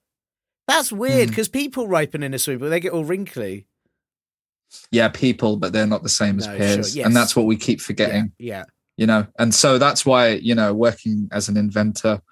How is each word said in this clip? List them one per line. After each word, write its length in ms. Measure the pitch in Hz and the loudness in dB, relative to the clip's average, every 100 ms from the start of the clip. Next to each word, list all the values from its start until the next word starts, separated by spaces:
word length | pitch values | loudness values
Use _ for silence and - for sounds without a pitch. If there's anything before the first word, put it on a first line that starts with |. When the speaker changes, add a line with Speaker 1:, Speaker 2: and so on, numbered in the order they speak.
| _ _ _ _ _ _ - | _ _ _ _ _ _ 0
Speaker 1:
That's 240 | 311 277 | 0 0
weird, 380 | 202 254 262 226 | -4 0 2 2
Speaker 2:
Mm. 40 | |
Speaker 1:
'cause 140 | 220 220 | 0 -2
people 400 | 262 285 262 220 | -2 -4 -4 -2
ripen 340 | 170 151 151 | 0 0 -4
in 100 | 143 | -6
a 40 | 135 | -4
swimming 220 | - 127 | -4 -4
pool. 100 | 143 | -2
They 80 | 170 | -2
get 140 | 170 | -2
all 120 | 165 | -4
wrinkly. 640 | 151 190 196 - 104 98 101 _ _ _ _ _ _ _ _ _ _ - - | -4 -6 -6 -8 -8 -8 -14 _ _ _ _ _ _ _ _ _ _ -20 -4
Speaker 2:
Yeah, 160 | 117 113 | 2 2
people, 480 | - 131 117 113 107 | 2 -2 0 0 0
but 160 | 90 | -2
they're 140 | 110 107 | 0 0
not 180 | 107 | -2
the 40 | - | -2
same 300 | - 104 98 | -2 0 0
as 80 | 104 | -4
Speaker 1:
No, 100 | 101 | -2
Speaker 2:
pears. 380 | 101 101 104 | 0 0 -2
Speaker 1:
sure, 100 | 143 | -2
Speaker 2:
And 80 | 113 | 2
Speaker 1:
yes. 20 | |
Speaker 2:
that's 200 | 120 113 | 2 2
what 120 | - 110 | 2 2
we 100 | 107 | 0
keep 240 | - 113 | 0 -4
forgetting. 520 | - 107 107 104 110 - | -4 -2 0 0 -2 -6
Speaker 1:
Yeah, 200 | 117 98 | -12 -12
yeah. 60 | 82 _ _ - | -14 _ _ -2
Speaker 2:
You 100 | 110 | 2
know, 200 | 110 104 - | 2 0 -2
and 120 | 117 | 0
so 240 | - 147 127 | 4 4 4
that's 280 | 139 - - | 2 2 2
why, 280 | 127 117 | 4 4
you 200 | 107 117 | 2 0
know, 180 | 117 107 | 2 2
working 540 | 104 117 110 113 107 101 | 2 2 0 -2 -2 -2
as 160 | 104 101 | -4 -2
an 80 | 104 | 0
inventor 640 | 104 104 107 104 110 104 - | 0 0 -2 0 -2 -2 -6